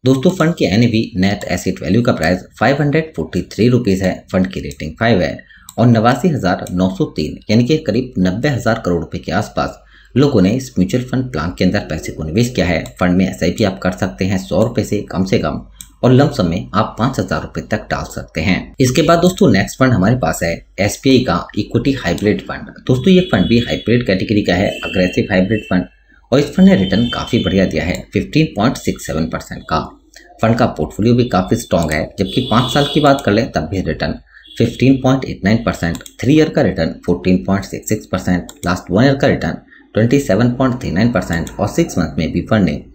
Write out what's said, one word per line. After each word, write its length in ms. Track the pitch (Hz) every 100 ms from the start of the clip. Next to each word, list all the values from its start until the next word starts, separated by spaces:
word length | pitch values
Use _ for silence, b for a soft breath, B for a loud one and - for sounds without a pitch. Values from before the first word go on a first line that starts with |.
दोस्तों, 260 | 127 135 180
फंड 220 | - 160
के 100 | 170 151
एनएवी 460 | 101 120 110 - 90
नेट 280 | 95 101 -
एसेट 360 | 90 95 -
वैल्यू 200 | 76 107
का 100 | 123
प्राइस 320 | 82 80 92 - -
फ़ाइव 220 | 107 143
हंड्रेड 320 | 147 156 160 -
फ़ोर्टी 260 | 80 90 -
थ्री 160 | - 120
रुपीज 340 | 123 98 92
है, 120 | 92 78 -
फंड 140 | 95 92
की 140 | -
रेटिंग 320 | 73 - 76
फ़ाइव 280 | 78 113 101
है 180 | 76 - B B B -
और 80 | 120
नवासी 400 | 113 113 - 185
हजार 360 | 131 92 92 -
नौ 160 | 90 92
सौ 140 | - 151
तीन 260 | - 76 - -
यानी 140 | 110
कि 140 | 123 156
करीब 300 | - 113 127 -
नब्बे 280 | 90 98 147
हजार 320 | 123 113 110
करोड़ 160 | 90 85
रुपए 180 | - 85
के 140 | -
आसपास 440 | 87 104 - 69 - b b b
लोगों 280 | 117 143 117
ने 80 | 92
इस 220 | 127 127 -
म्यूचुअल 260 | 90 127
फंड 260 | 127 127 123
प्लान 220 | 76 80 -
के 60 |
अंदर 220 | 92 101 -
पैसे 240 | 82 -
को 120 | -
निवेश 240 | 78 90 123
किया 160 | 110 92
है। 180 | 80 - -
फंड 160 | 92 90
में 120 | 95
एसआईपी 360 | - 87 -
आप 140 | 101 95
कर 120 | 92
सकते 300 | - 95 -
हैं 140 | 95 95
सौ 220 | - 87
रुपए 220 | 120 117
से 220 | 98 104 -
कम 140 | 85
से 140 | 95 -
कम 260 | 76 62 - B B B
और 140 | 123
लमसम 340 | 127 151 - 87
में 220 | 90 123
आप 200 | 107 107 -
पाँच 200 | 120 123
हजार 220 | 92 78
रुपए 180 | - 82
तक 240 | - 104 -
डाल 140 | - -
सकते 340 | - 64 -
हैं। 340 | 85 92 - -
इसके 220 | 123 127
बाद 160 | 160 170
दोस्तों, 300 | 180 - 175
next 280 | 95 - -
fund 140 | 131
हमारे 240 | 110 92 -
पास 240 | 80 -
है 100 | 85 82 - -
एसबीआई 380 | 101 - 135 127
का 260 | 127 87 - -
equity 340 | - 117 139
hybrid 460 | 135 85 82 101 92
fund। 260 | - - - -
दोस्तों, 320 | - 127 196
ये 80 | 185
fund 240 | 180 104 87
भी 100 | 117
hybrid 460 | 117 78 - 123 113
category 360 | 95 98 104
का 120 | 98
है, 140 | 90 101 -
Aggressive 460 | - 98 90 - -
hybrid 320 | 92 95 107
fund, 220 | - 92 87 b b b b
और 60 | 139
इस 80 | 143
fund 220 | - 190
ने 80 | 180
return 300 | - 98 120
काफी 300 | - - 113
बढ़िया 240 | 92 95 92
दिया 180 | 80
है, 100 | 80 - -
फिफ्टीन 340 | 101 - 147 156 -
पॉइंट 200 | 113 123
सिक्स 300 | - - -
सेवन 200 | 76 82
परसेंट 340 | - - 69
का। 180 | - 80 - - _ B B -
Fund 160 | 110 117
का 80 | 117
portfolio 460 | - 76 - 110
भी 100 | 120 120
काफी 300 | 92 95 -
strong 360 | - 87 78
है, 120 | 76 - -
जबकि 280 | 95 - 120
पाँच 220 | - 123
साल 160 | 147 143
की 60 | 156
बात 200 | 143 139
कर 120 | -
लें 180 | 104 117
तब 160 | - 80
भी 100 | 95
return 320 | 82 73 76 - B B B -
fifteen 440 | 120 - 123 135
point 220 | 131 135
eight 200 | - -
nine 180 | 92 113
percent, 340 | - 80 85 78 - -
three 140 | 113
year 140 | 156 156
का 140 | 156
return 320 | 113 - - - -
fourteen 360 | 90 92 90
point 200 | - 98
six 240 | - - -
six 180 | 107 -
percent, 460 | 92 92 90 - - 87
last 240 | 90 -
one 140 | 90
year 120 | 135 180
का 120 | 135
return 280 | 87 85 - B B B
twenty 260 | 104 117 139
seven 300 | - 98 123
point 280 | 123 131 123
three 100 | 78
nine 220 | 82 117
percent 380 | 107 - 85 80
और 180 | - 101
six 300 | - - -
month 200 | 78 85
में 140 | 78
भी 80 | 85
fund 220 | - 113
ने 180 | 87 67 -